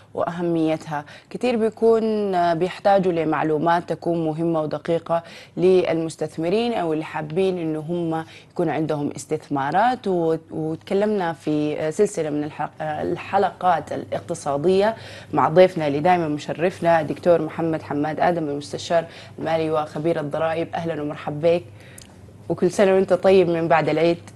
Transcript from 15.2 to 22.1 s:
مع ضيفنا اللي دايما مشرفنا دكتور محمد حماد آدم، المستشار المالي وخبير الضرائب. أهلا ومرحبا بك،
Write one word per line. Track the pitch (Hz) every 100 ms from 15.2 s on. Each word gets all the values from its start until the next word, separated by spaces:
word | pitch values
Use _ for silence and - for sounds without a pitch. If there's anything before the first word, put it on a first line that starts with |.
| -
مع | 151 135
ضيفنا | 160 185 185 151
اللي | 143
دايما | 165 180 160
مشرفنا | 147 - 143 175 185 170 165
دكتور | 147 139 180 165
محمد | 156 - 165 156
حماد | - 147 151 151
آدم، | 170 170 156
المستشار | 143 143 143 - 170 165 - - -
المالي | 151 165 160
وخبير | 156 151 156 156 160
الضرائب. | 151 151 160 165 165
أهلا | - 165 156
ومرحبا | 147 151 - 147 170 170
بك، | - - - - -